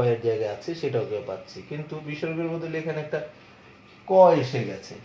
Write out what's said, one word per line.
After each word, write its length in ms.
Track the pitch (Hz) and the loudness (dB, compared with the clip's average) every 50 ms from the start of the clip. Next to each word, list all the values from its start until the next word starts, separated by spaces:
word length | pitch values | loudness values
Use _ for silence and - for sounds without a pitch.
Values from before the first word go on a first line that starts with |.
| 123 120 | 2 4
এর 80 | 117 113 113 | 2 2 2
জায়গায় 260 | 117 113 107 110 104 101 | 0 0 2 0 -2 -2
আছে 140 | 98 - - 165 - | -4 -6 -8 -6 -4
সেটাও 240 | - 139 123 120 107 95 | -4 -2 -2 -2 -2 -2
কেউ 120 | 107 104 92 - | -4 -6 -6 -6
পাচ্ছি, 280 | 95 87 78 - - - 95 - | -8 -10 -10 -14 -16 -16 -14 -10
কিন্তু 240 | 143 147 151 - 156 156 151 147 | -10 -10 -8 -8 -10 -10 -10 -10
বিসর্গের 400 | 147 147 - 165 160 160 170 165 | -8 -6 -6 -4 -4 -4 -4 -4
বদলে 240 | 165 165 160 160 160 160 | -4 -6 -6 -6 -6 -6
এখানে 160 | 156 165 147 156 147 | -6 -6 -6 -6 -6
একটা 160 | - - 151 - - - - - - - - - - - - - - - - - - | -6 -6 -6 -6 -8 -12 -18 -20 -20 -20 -20 -20 -20 -20 -20 -20 -20 -20 -16 -4 4
ক 20 | 185 190 185 175 165 151 | 8 10 10 10 8 6
এসে 180 | 131 - - 131 110 98 | 4 2 0 -2 -2 -4
গেছে। 240 | 95 - - - - - - | -6 -8 -10 -14 -16 -16 -16